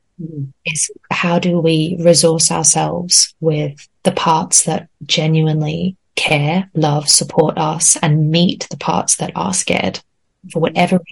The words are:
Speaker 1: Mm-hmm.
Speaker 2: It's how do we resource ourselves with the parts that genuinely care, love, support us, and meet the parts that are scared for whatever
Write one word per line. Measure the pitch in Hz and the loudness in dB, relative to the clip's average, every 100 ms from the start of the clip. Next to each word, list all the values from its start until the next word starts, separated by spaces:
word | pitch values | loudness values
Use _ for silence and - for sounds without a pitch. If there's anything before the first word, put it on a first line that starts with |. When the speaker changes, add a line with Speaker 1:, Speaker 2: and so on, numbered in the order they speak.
| _ - | _ -16
Speaker 1:
Mm-hmm. | 160 151 139 - | -12 -10 -12 -10
Speaker 2:
It's | - 156 - - - | -8 -4 -4 -8 -8
how | - 175 175 | -4 0 0
do | 180 175 | 2 2
we | 160 160 156 180 | 2 2 0 2
resource | 170 165 165 165 160 | 4 4 4 2 0
ourselves | 165 151 160 156 170 180 - - _ | 0 0 0 0 -4 0 0 0 _
with | 160 151 147 143 - _ 190 | -2 0 -2 -8 -18 _ -4
the | |
parts | 190 - 160 185 - | 0 0 0 2 0
that | - 226 - _ | 0 -4 -8 _
genuinely | 147 - 156 160 156 156 151 160 180 190 _ - | -6 -2 2 2 2 0 -2 -2 -4 -6 _ -6
care, | - 151 147 175 190 | -2 0 0 -2 -2
love, | - 151 147 147 | 0 0 0 0
support | - - - 156 160 | 0 0 2 2 0
us, | 156 160 - - | -2 0 0 0
and | 165 151 151 | 2 2 2
meet | 165 175 - - | 2 2 0 -8
the | - | -8
parts | - - - - | -4 -2 -2 -2
that | 180 - | -4 -6
are | 175 | -4
scared | 190 - - 190 185 - _ _ _ 185 | -4 -2 0 -2 -6 -12 _ _ _ -10
for | 165 | -4
whatever | 160 175 175 185 - | -2 2 2 2 0